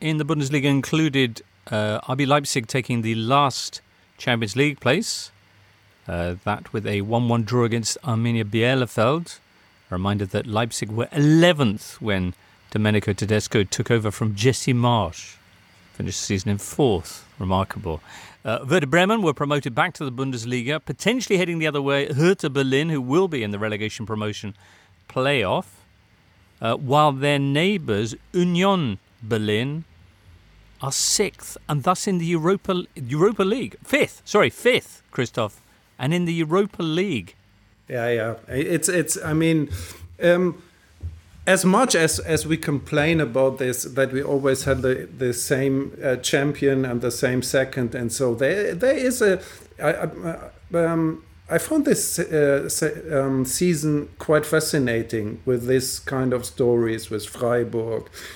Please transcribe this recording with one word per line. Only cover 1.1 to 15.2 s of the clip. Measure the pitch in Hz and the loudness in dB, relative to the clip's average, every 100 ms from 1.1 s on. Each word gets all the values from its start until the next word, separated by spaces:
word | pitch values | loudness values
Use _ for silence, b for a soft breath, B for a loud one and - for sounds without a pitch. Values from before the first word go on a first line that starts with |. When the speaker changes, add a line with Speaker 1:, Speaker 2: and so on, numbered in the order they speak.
| 135 127 110 - _ - | 2 0 -2 -16 _ -6
Speaker 1:
uh, | 107 107 107 - | -2 -2 -2 -4
R | 131 | -2
B | |
Leipzig | 135 147 143 143 113 | 2 2 2 -4 -2
taking | 135 120 120 | -4 -2 -2
the | 113 | -2
last | 113 110 139 143 - - - b b b _ | -2 2 2 2 0 -8 -12 b b b _
Champions | - 117 110 120 | -2 0 0 0
League | 147 139 | 0 2
place, | 120 160 233 - - _ b b b b b _ - | 0 0 0 -6 -10 _ b b b b b _ -8
uh, | 87 87 90 | -4 -4 -4
that | - 104 92 | -4 -4 -6
with | 113 104 | -6 -4
a | 104 | -4
one | 101 117 120 | 0 0 2
one | 117 | 0
draw | 104 123 | 2 2
against | 117 117 110 - | 2 0 -4 -6
Arminia | - 113 117 117 | -2 0 0 0
Bielefeld. | 107 113 120 131 120 - 110 160 170 - _ b b b _ | 0 2 2 2 0 2 2 2 -4 -14 _ b b b _
A | |
reminder | 90 95 101 | -4 0 0
that | 101 107 123 | -2 -4 -2
Leipzig | 107 117 - 107 | -2 -2 -4 -6
were | 110 131 | -4 -4
eleventh | 147 147 160 175 151 123 101 - - | 2 6 8 6 6 2 0 -8 -8
when | 113 95 90 - b b b | -2 0 0 -4 b b b
Domenico | 107 107 107 101 | 0 2 2 0
Tedesco | 98 104 107 - 117 | -2 0 0 2 0
took | 95 - 117 | 0 -2 0
over | 120 107 | 0 0
from | - 110 | -2 -4
Jesse | 101 123 - - | 0 0 2 0
Marsch. | 120 120 117 87 - | 2 2 2 0 -6